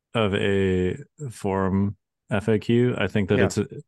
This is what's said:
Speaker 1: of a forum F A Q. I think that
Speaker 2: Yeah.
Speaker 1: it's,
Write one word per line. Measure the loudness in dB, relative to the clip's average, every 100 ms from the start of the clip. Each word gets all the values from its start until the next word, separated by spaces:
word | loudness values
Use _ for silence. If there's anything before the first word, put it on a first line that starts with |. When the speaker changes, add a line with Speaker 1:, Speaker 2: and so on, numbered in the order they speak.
| _
Speaker 1:
of | -2 0 0
a | 0 2 2 2 0 -4 -12 -14 -14
forum | -8 -4 0 0 0 0 -4 _ _ -6
F | -4 0
A | 0
Q. | 2 2 2 0
I | -2
think | -2 0
that | 2
Speaker 2:
Yeah. |
Speaker 1:
it's, | 2 0 -6 -8